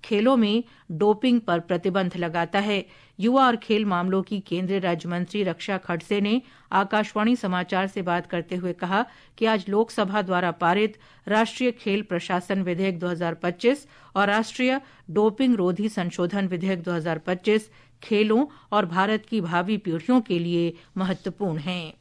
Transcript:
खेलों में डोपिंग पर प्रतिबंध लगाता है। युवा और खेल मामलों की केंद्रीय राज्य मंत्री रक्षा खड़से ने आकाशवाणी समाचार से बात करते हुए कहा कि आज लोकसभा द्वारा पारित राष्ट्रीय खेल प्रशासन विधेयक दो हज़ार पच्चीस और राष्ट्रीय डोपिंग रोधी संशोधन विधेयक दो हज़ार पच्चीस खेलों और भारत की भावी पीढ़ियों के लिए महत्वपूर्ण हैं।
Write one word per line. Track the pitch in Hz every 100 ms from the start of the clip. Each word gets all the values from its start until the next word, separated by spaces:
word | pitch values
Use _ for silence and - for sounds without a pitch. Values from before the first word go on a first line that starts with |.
खेलों | - 208 226 269
में | 214 214 240 - _
डोपिंग | 160 208 208 254 240
पर | 220 170
प्रतिबंध | 170 175 190 185 185 175
लगाता | 175 170 170 202
है। | 208 202 - - - _
युवा | 202 262 262
और | 233
खेल | - 214 208
मामलों | 175 185 190
की | 185 208
केंद्रीय | - 175 185 196
राज्य | 185 175 175
मंत्री | 175 180 208
रक्षा | 190 165 - 196
खड़से | - 175 - 208
ने | 202 233 - - _
आकाशवाणी | 190 196 214 208 - 220 240
समाचार | 202 180 175 190 190
से | 202
बात | 180 175 170
करते | 175 170 185
हुए | 180
कहा | 170 180 190 247 - - -
कि | 220
आज | 220 190
लोकसभा | 202 220 - 202 208
द्वारा | 185 180 180
पारित | 170 170 185 214 214 - - -
राष्ट्रीय | 208 226 - 254
खेल | 240 - 202
प्रशासन | 208 175 - 180 180 196
विधेयक | 180 175 190 175
दो | 175
हज़ार | 175 170
पच्चीस | 165 180 180 240 285 - - - -
और | 202
राष्ट्रीय | 208 226 - 254 262 262 - -
डोपिंग | 165 214 214 262 233
रोधी | 180 180 214
संशोधन | 214 175 - 175 202 190
विधेयक | 175 190 185
दो | 170
हज़ार | 175 160 160
पच्चीस | 170 185 - 214 214 - - _
खेलों | - 208 214 214 294 - -
और | 208 196
भारत | 170 196 214 214
की | 220
भावी | 170 175 180 214
पीढ़ियों | 185 165 - 254
के | 240 175
लिए | 170 170 170 170 - -
महत्वपूर्ण | 185 185 - 170 202 160
हैं। | 151 180 160 -